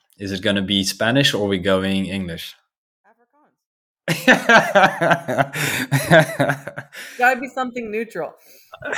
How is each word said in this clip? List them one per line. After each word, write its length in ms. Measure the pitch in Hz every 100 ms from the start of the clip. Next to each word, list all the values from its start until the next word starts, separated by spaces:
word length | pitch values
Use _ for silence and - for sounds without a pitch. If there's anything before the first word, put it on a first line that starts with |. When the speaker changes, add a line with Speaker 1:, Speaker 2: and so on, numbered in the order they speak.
| _ -
Speaker 1:
Is 140 | 98
it 120 | 98
gonna 200 | 104 101
be 220 | 95 101
Spanish 500 | 95 - 110 131 139
or 120 | 98 104
are 20 |
we 100 | 95
going 480 | 90 95 95 95 87
English? 480 | 98 90 82 - - _ _ _ _
Speaker 2:
Afrikaans. 1040 | 202 226 240 285 302 _ _ _ _ _ -
Speaker 1:
<laughs> 2000 | 160 - 240 - 226 - 202 185 - 170 165 - 120 139 - 143 - 131 135 - 165 156 - 139 135 - - - - - -
Speaker 2:
Gotta 220 | 247 254
be 80 | 254
something 420 | 262 254 247 226
neutral. 440 | 208 226 180 143 - _ - _ - -